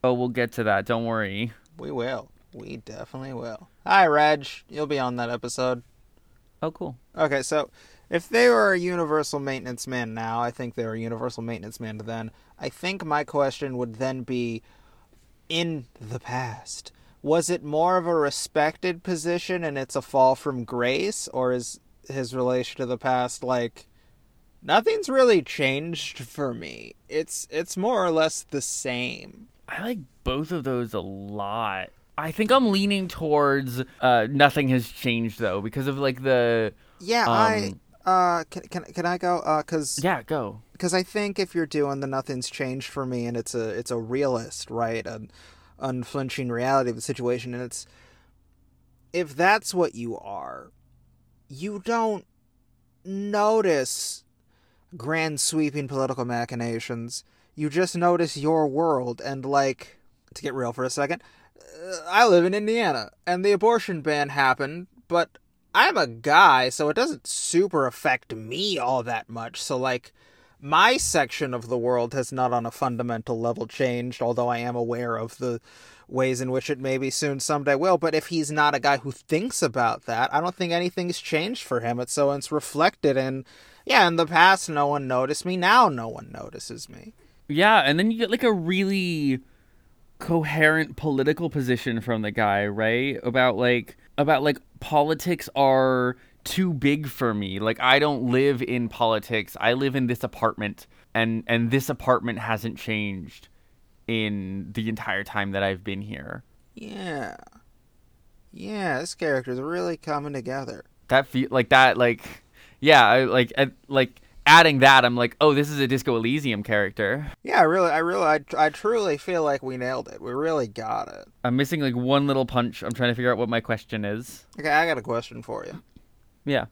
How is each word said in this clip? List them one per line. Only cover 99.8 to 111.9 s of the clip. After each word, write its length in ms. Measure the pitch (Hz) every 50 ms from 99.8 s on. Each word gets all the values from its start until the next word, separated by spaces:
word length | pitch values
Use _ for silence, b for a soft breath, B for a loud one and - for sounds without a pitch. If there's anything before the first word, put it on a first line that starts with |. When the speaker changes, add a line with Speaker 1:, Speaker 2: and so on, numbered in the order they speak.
| 139 139 127
Speaker 1:
in 120 | 139 127
this 180 | 117 120 - -
apartment, 640 | 123 - - - 113 - - 107 104 104 - - b b b b b
and, 320 | _ 113 113 113 113 113 104
and 240 | - 117 117 117 113
this 200 | 120 135 131 -
apartment 480 | - - - 131 127 120 - 120 113 113
hasn't 400 | 110 113 113 107 101 117 - -
changed 680 | - - 110 107 104 101 98 95 80 - - - - _ _ _ _ _ _ _ _ _ _ _ _
in 640 | - 117 113 110 107 101 101 95 92 95 98 87 -
the 160 | 104 120 110 113
entire 360 | 110 107 - 113 95 98 104
time 260 | - - 107 101 98
that 120 | 98 98
I've 220 | 98 98 98 92 98
been 160 | 104 98 98
here. 420 | 101 104 104 - 69 - - - - _ _ _ _ _ _
Speaker 2:
Yeah. 640 | 220 220 208 208 196 190 180 156 143 123 87 - - - - _ - _ _ _ _ _ _ _ _ _ _ _ _ _ _ _ _ _ _
Yeah, 480 | - - 180 202 214 208 196 175 139 127
this 140 | 160 170 -
character's 460 | _ 175 156 139 131 120 131 123 127
really 380 | 135 151 170 180 180 175 165 -
coming 340 | - 160 147 147 143 147
together. 520 | 143 135 113 127 131 139 135 117 - - - _ _ _ _ -
Speaker 1:
That 180 | 131 135 139
fe-, 220 | - - 131 135 -
like, 200 | 127 131 120 -
that, 280 | 139 131 131 127